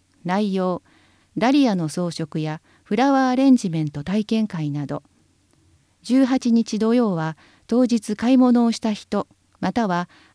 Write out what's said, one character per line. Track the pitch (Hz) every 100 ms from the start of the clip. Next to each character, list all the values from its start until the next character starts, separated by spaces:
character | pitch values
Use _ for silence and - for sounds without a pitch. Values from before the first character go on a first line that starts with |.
| _ _ 175
内 | 190 208
容、 | 190 185 175 - _ _ _ _ -
ダ | 240
リ | 285 262
ア | 185
の | 156
装 | - 175
飾 | 165 160 165
や | 156 160 _ _
フ | - 214
ラ | 277
ワ | 269 262
ー |
ア | 254
レ | 269
ン | 247
ジ | 185
メ | 160
ン | 151
ト | 147
体 | 147 208 208
験 | 226 214
会 | 170 147
な | 147 139
ど。 | 143 - _ _ _ _ _ _ _ _ _ -
十 | 254
八 | 254 262 240
日 | 226 226 214
土 | 220
曜 | 247 220 170
は、 | 160 160 _ _ -
当 | 233
日 | 247 233 - 208
買 | 233 262
い |
物 | 254 240
を | 233
し | 226
た | 220
人、 | 202 - 208 - _ _ _
ま | -
た | 247 214
は | 175 175 _ _